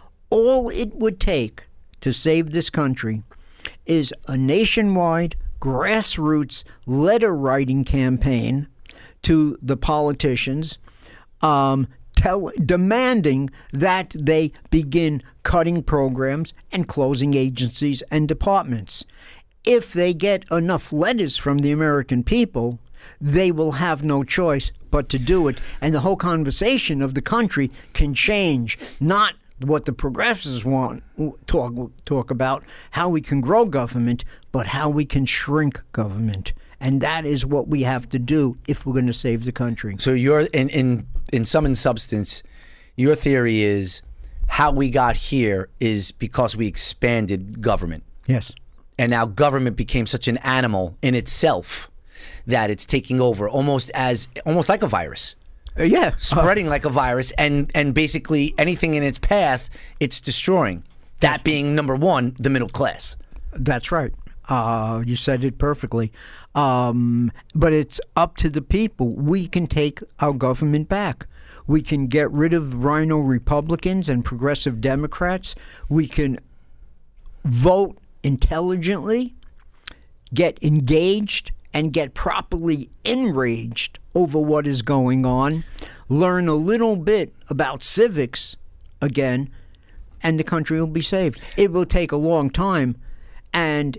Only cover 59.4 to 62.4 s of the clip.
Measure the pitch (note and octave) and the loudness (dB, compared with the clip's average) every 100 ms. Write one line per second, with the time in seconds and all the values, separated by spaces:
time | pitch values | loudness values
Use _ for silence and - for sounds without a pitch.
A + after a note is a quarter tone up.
59.4 | D#3+ B2+ - - - - C#3+ - - A#2 | 2 0 -4 -16 -18 -4 -4 -4 -4 -4
60.4 | - F#3 A#2 F2 - - - - D3+ D3+ | 0 2 2 -2 -10 -20 -20 0 0 2
61.4 | D#3 D3+ C#3+ D3+ C#3+ C3 F3+ D3 B2 B2+ | 0 0 2 0 0 2 2 2 0 -2